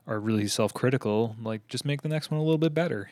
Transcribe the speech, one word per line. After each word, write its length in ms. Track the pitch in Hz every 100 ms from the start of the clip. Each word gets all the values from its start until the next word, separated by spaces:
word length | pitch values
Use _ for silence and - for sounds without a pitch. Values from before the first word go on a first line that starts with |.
| -
are 120 | 110
really 280 | 107 110 104
self-critical, 880 | - 107 - 123 131 110 107 117 110
like, 240 | 113 110 -
just 160 | 123
make 180 | 143 143
the 60 | 156
next 220 | 156 -
one 100 | 156
a 20 |
little 140 | 156 160
bit 160 | 160
better, 360 | 156 170 107 104